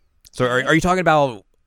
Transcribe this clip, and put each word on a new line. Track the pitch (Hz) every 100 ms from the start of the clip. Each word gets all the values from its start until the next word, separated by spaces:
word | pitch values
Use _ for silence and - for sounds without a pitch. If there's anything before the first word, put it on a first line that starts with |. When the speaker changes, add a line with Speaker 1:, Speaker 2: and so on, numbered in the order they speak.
| _ _ -
Speaker 1:
So | - 123
are, | 127
Speaker 2:
Okay. | 135
Speaker 1:
are | 160
you |
talking | 180 185
about | 170 156 139 104 _ _